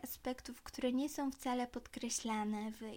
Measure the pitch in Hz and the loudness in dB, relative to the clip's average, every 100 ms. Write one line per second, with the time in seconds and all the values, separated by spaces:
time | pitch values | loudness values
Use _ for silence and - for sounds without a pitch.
0 | - - - 254 - 247 - - 254 254 | -4 -4 -2 -2 -6 -10 -10 2 4 4
1 | 294 - 277 269 269 247 247 247 - - | 4 2 0 0 0 2 2 -2 -6 -4
2 | 233 - 226 214 208 214 220 220 220 | 0 0 2 2 2 2 0 -4 -6